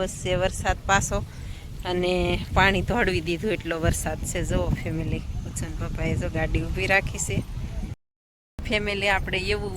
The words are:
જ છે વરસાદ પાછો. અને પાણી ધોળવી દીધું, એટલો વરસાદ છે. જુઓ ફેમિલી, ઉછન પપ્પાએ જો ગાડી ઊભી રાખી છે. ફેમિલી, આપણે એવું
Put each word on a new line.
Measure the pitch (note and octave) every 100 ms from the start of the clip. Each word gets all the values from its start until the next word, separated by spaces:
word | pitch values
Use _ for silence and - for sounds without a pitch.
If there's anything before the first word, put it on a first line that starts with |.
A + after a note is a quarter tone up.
જ | F#3+ -
છે | F#3+ F3+
વરસાદ | F#3+ - G3+ F#3 -
પાછો. | G3 - G3+ - - - - - - F#3
અને | F3+ F3+ F3+ F3 F3 F#3
પાણી | G3 F#3+ F#3+
ધોળવી | F3 A3+ G3+ F3+
દીધું, | D#3+ E3 G#3+
એટલો | E3+ E3 E3
વરસાદ | E3 - E3 D#3 -
છે. | F3+
જુઓ | E3+ F3+ E3+
ફેમિલી, | D#3+ E3 D#3+ D#3 D#3 - - D#3+
ઉછન | - E3 D#3
પપ્પાએ | D3+ D#3+ D#3+ D#3
જો | F3
ગાડી | E3 D#3+ E3
ઊભી | E3 F3+ F#3+
રાખી | G3 - G3+ -
છે. | G3+ - - - - - - _ _ _ _ _ -
ફેમિલી, | - G#3+ G3+ G3+ G3+
આપણે | F#3+ F#3 F#3+
એવું | F#3 G#3 G3+